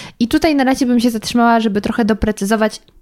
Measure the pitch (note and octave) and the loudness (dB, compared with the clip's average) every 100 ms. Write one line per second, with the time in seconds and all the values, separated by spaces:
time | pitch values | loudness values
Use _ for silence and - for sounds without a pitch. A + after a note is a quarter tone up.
0 | - - A#3 D#4 E4 C#4+ C4 C4 B3 B3 | -18 -6 -2 2 2 2 0 0 0 2
1 | A#3+ A3+ - A#3+ A#3 A#3 A3 G3+ G3+ A3 | 0 -2 -2 0 2 2 0 -2 -2 0
2 | A3 A3 G#3+ G#3+ G3 A3 G#3+ - - _ | 0 0 -2 -2 -2 0 0 -4 -16 _